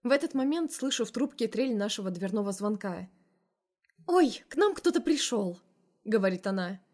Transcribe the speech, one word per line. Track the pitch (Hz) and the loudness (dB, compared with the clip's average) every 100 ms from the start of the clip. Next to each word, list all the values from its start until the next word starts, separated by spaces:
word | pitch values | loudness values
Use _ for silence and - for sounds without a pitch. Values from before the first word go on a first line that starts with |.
В | 247 | 2
этот | 277 330 | 0 2
момент | 269 269 330 320 | -2 0 0 -4
слышу | - 262 269 | -4 -4 -2
в | 220 | -4
трубке | 240 285 - 220 | -2 -4 -2 -4
трель | 220 262 220 | -2 0 0
нашего | 208 - 190 | -2 -4 -6
дверного | 175 190 208 202 | -4 -4 -2 -2
звонка. | 196 208 208 202 175 185 _ _ _ _ _ _ _ _ _ 165 | -4 -4 -4 -6 -8 -12 _ _ _ _ _ _ _ _ _ 2
«Ой, | 359 285 - _ | 6 6 2 _
к | 294 | 2
нам | 415 | 2
кто-то | 381 349 330 | 4 2 2
пришел», | 262 294 - 233 190 175 _ _ _ _ 196 | 2 0 2 0 -2 -6 _ _ _ _ 0
говорит | 220 190 185 196 | 2 2 0 -2
она. | 196 180 190 _ | -4 -4 -8 _